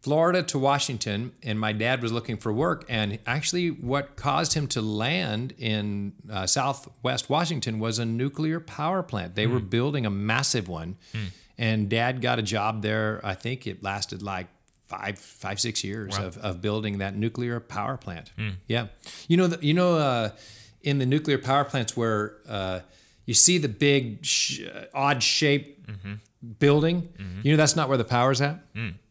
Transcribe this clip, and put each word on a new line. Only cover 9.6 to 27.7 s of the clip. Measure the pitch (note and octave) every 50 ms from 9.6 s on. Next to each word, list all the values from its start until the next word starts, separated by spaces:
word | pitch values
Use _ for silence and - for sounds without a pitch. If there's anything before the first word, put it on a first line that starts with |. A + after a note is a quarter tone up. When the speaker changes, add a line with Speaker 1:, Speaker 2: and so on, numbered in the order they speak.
Speaker 2:
Mm. | A2 F#2
Speaker 1:
building | G2+ A#2 A#2+ C#3+ D3 C#3+ A#2+
a | G#2+
massive | G2+ G2 G2+ G#2+ A2 B2 C#3 - - B2+ G2 F2
one. | F2+ D#2+ E2 E2+ F#2+ - _ - -
Speaker 2:
Mm. | A2 G#2+ F#2 F2 - - _ _ -
Speaker 1:
And | A#2+ A2+ A2 A2 G#2 G2+
Dad | A#2 A2+ A#2 B2 C3 C3
got | A#2 B2 B2 A#2
a |
job | A2 G2+ G#2+ G#2+ G2+ A2 A2+ A2
there. | G#2 G#2+ G#2+ A2 A2 G#2+ G#2+ - -
I | G#2 F#2+
think | F#2 - A#2 B2+ B2+ - G#2+
it | F#2+ F2+ -
lasted, | F#2+ G2 G2+ G2 - - F#2+
like, | G2 G2+ G2 F#2 F#2 F2 _ _ _ - - _ _ - - F#2+
five, | G2+ G2+ G#2 G2+
five, | - - - - - F#2+ G2+ G2
six | - A#2 G#2+ - -
years | F#2+ G2 A2+ G#2+ G2+ G2+ G2
Speaker 2:
Wow. | F#2+
Speaker 1:
of, | F#2 F2 -
of | - G#2 F#2 F2 F#2
building | G#2 G#2 A2 G#2+ G#2+ G2+ G2
that | G2 F#2+ G2
nuclear | G#2 G#2 A2+ A2 - B2 A#2+ A#2+ A#2+
power | A#2 - - G2+ G#2 A#2+ C3+
plant. | B2 - - F#2 E2 D2 - - -
Speaker 2:
Mm. | A2 G#2+ F#2+ F#2 -
Speaker 1:
Yeah. | - A2 A#2 A#2+ G2+ - _ - - - - - -
You | E3 F3
know, | F#3
the, | F3+ E3+ D3+ D3
you | D3 D#3
know, | F3 F3+ F3+ E3+ D#3+
uh, | D3+ C#3 B2+ A#2+ A2+ G#2+ - - - - - - - - - _
in | _ D3 C#3+ C#3+
the | C3
nuclear | B2+ C3+ D3+ D#3 D#3 C#3+ B2+
power | B2 B2+ C3+ C#3+ C#3+
plants | C#3 - C#3 A#2 A2 -
where, | - A#2 A2+ A2 G#2 G#2 G#2 - - _ -
uh, | A#2 G2+ F#2+ F#2 F#2 F#2 F2 _ _ - _ _ _ _ _ -
you | A#2
see | - - - F3+ F3+
the | D3 C#3
big | G#2+ - D3 C#3+ C#3 C#3 C3 A#2 G#2+ - -
sh-, | - - - - - - - - - - - - -
odd | - C3+ C#3 C#3 C#3+ B2
shape | A#2 - - - D#3 D3 C#3+ C#3+ C#3 - - - - -
Speaker 2:
Mm-hmm. | G#2+ G2 F#2 G2 G2+ G#2+ - _ _ _ - A#2+ G#2+ -
Speaker 1:
building, | - C#3+ C#3+ D3+ D3 E3 E3+ F3 E3+ F3 - -
Speaker 2:
Mm-hmm. | G2 F#2+ F2+ F#2+ A2
Speaker 1:
you | C#3
know, | D3+ D#3
that's | D3+ C#3+